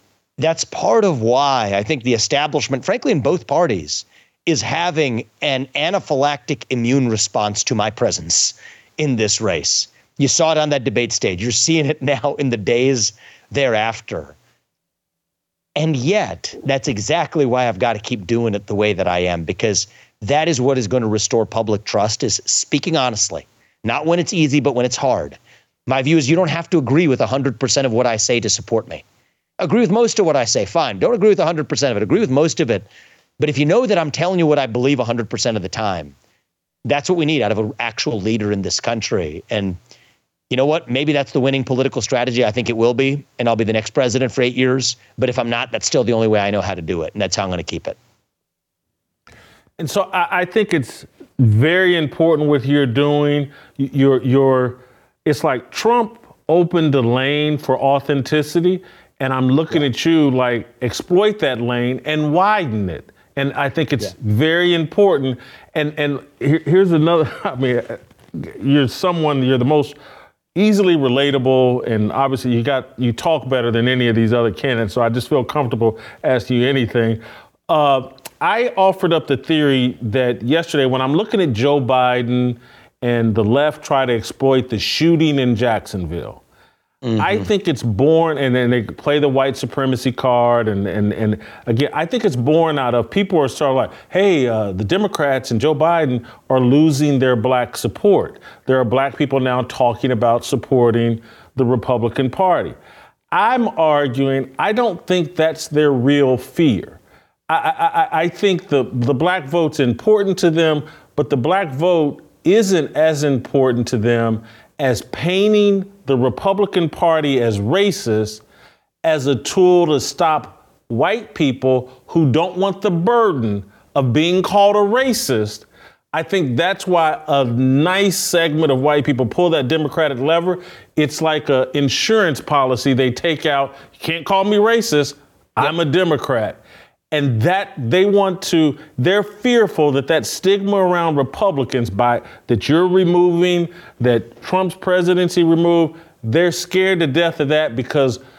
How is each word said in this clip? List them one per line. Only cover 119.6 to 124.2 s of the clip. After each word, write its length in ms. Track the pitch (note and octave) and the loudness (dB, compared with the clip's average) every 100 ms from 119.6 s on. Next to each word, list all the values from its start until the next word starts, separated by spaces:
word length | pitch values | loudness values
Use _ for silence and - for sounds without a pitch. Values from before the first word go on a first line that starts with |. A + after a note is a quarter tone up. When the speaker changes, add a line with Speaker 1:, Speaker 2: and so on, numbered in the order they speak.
| F3+ F3+ E3+ | 4 6 4
Speaker 2:
to 140 | C#3+ | 0
stop 680 | - - D#3+ D3+ - - _ _ _ | -2 -2 0 0 -4 -20 _ _ _
white 460 | A#2 E3 A#3 - | -2 0 0 -6
people 560 | - D3 B2 C3 C3 B2 - - | -2 0 2 0 0 -2 -16 -4
who 240 | E3 D3 | 0 2
don't 260 | D3+ F3+ F3+ | 2 0 -2
want 260 | G3 F#3+ | -2 0
the 80 | G#3 | -2
burden 760 | E3+ F#3 A#3+ A3 C#3+ A2+ G2+ - _ _ | 0 2 4 2 0 -2 -4 -8 _ _
of 180 | C#3+ C3 | -2 2
being 300 | A#2 | 2